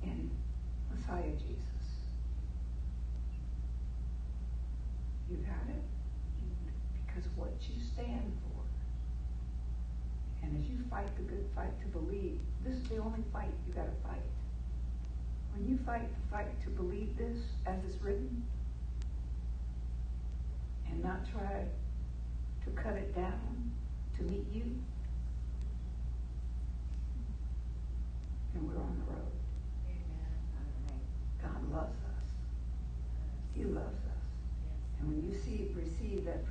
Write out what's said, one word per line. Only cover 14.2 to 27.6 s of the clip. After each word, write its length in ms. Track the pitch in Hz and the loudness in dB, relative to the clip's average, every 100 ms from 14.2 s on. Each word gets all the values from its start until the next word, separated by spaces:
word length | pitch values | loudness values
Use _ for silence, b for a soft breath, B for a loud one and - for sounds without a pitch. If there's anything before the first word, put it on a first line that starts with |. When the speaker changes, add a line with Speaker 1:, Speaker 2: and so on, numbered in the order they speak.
| - - - - - - - - - - - - - | 0 0 -2 -2 0 0 0 0 -2 -2 0 0 0
Speaker 1:
When 140 | 202 247 | 0 4
you 80 | 262 240 | 4 4
fight 220 | 233 233 | 2 0
the 260 | - - 208 | 0 0 0
fight 240 | 220 - | 0 0
to 60 | - | 0
believe 460 | 185 185 208 214 - | 0 2 2 0 0
this 200 | 233 233 - - - | 0 0 0 0 2
as 120 | 185 - | 0 0
it's 160 | - | 0
written, 400 | 202 202 254 120 - - - - - - - - - - - - - - - - - - - - - - - - - | 2 2 2 0 0 0 -2 -2 -2 0 0 0 0 -2 0 0 -2 -2 -2 0 0 0 0 0 0 0 -2 0 0
and 140 | 170 | 2
not 160 | 180 165 - | 2 0 0
try 320 | 220 196 202 190 - - - - - - - - - - | 0 0 2 0 0 0 0 -2 -2 -2 -2 -2 -2 0
to 40 | |
cut 220 | - 220 196 | 0 2 0
it 180 | 190 175 | 0 2
down 560 | 185 - - - 233 - - - - - | 2 2 0 0 0 0 -2 -2 -2 0
to 60 | |
meet 220 | 175 202 - | 2 2 0
you, 240 | 220 233 240 - - - - - - - - - - - - - - - - - - - - - - - - - - - - | 0 0 0 -2 -2 0 0 0 0 0 0 0 0 -2 0 0 0 -2 -2 -2 0 0 -2 -2 0 0 0 -2 -2 0 0